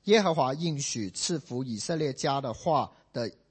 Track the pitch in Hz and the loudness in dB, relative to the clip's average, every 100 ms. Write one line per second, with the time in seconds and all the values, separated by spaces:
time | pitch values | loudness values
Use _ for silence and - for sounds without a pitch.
0 | - 220 190 160 131 143 170 143 143 120 | 2 4 4 4 2 2 -2 -2 -4 -4
1 | 98 - - 165 - 123 131 107 - 165 | -6 -4 -4 -4 -4 -6 -4 -4 -4 -2
2 | 151 127 151 139 135 107 175 147 104 - | -2 0 0 0 -2 -4 2 2 2 -6
3 | _ 123 117 - _ | _ -6 -6 -8 _